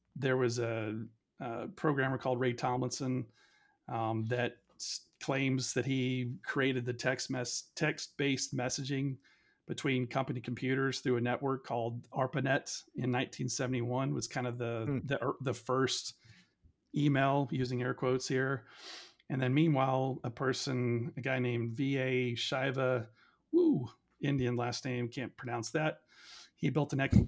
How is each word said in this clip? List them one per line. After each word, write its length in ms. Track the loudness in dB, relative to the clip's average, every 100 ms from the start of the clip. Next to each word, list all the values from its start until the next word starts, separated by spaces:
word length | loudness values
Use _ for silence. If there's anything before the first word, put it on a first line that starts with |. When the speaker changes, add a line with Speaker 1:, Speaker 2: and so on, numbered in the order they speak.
| _ -2
Speaker 1:
there 220 | 2 4
was 200 | 2 2
a, 400 | -2 -2 -4 -4 -8 -14 _ -10
a 280 | -8 -6 -8
programmer 480 | -2 2 2 2 0
called 240 | 0 2
Ray 140 | 2
Tomlinson, 720 | 2 0 0 -2 -2 -2 -2 -4 _ _ _ _ _ -8
um, 360 | -2 0 0 0
that 300 | 0 0 -4 _ -10
s-, 240 | -8 -8 -10 -6
claims 520 | -2 2 2 2 0
that 100 | -2
he 480 | 0 0 0 0 -2 -4
created 440 | -4 2 2 2 -2
the 60 |
text 360 | -2 -2 -2 -2
mess-, 340 | -4 -4 -6 -8
text-based 840 | -2 -2 -2 -6 -2 0 0 -2 -2
messaging 600 | -2 -2 -2 -2 -2 -6 _ _ _ _ -10
between 400 | -2 0 2 0
company 360 | 0 -2 -4
computers 580 | -6 -2 0 2 2 0
through 160 | 0 2
a 40 |
network 420 | 2 0 -2 -4 -4
called 400 | -2 -2 -6 -6
arpanet 720 | -2 0 0 2 0 -2 -10 -10 -4
in 140 | 0
nineteen 380 | 0 -2 -4 -4
seventy-one, 640 | -2 -2 0 0 0 0
was 140 | -2 -4
kind 200 | -4 -4
of 120 | -4
the, 260 | -4 -2 -2
Speaker 2:
Hmm. 120 | -2 -2
Speaker 1:
the, 180 | -2
er, 120 | -2 -2
the 140 | -2
first 600 | -2 0 2 2 0 -6 -12 -20 -20 _ _ -20 _ _
email, 540 | 2 4 4 4 2 0
using 320 | 0 0 0
air 120 | -2
quotes 340 | 0 2 2 0
here. 380 | 0 0 -2 -6 -18 -16 -16 -18 _ -6
And 100 | 0
then 140 | 4
meanwhile, 640 | 6 6 6 4 2 0 -2
a 80 | -6
person, 800 | 0 0 0 -2 0 0 0 -2 -4
a 60 |
guy 160 | -2 0
named 340 | 0 0 -2 -2
V 180 | 0 0
A 380 | 2 2 0
Shiva, 720 | -2 -2 -2 0 0 2 0 -2 _ _ _ _
woo, 360 | 4 4 4 -2 -10 _ _ 0
Indian 300 | 2 2 0
last 280 | -2 -4
name, 240 | -4 -4 -4
can't 280 | -4 -8 -8
pronounce 340 | -6 -6 -2
that. 300 | 0 0 -2 _ -20 -20 -20 -20 _
He 140 | 0
built 220 | 0 0
an 80 | 0
ec-, 140 | 6 6